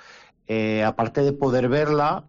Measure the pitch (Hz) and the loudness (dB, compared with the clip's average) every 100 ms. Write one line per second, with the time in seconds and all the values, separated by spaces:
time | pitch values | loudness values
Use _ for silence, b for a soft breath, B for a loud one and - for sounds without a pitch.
0 | B B B _ - 110 110 110 107 - | B B B _ -6 -2 0 0 0 -2
1 | 113 - 139 143 139 123 120 143 151 151 | -2 0 0 0 0 2 2 0 0 0
2 | 147 185 | 0 -2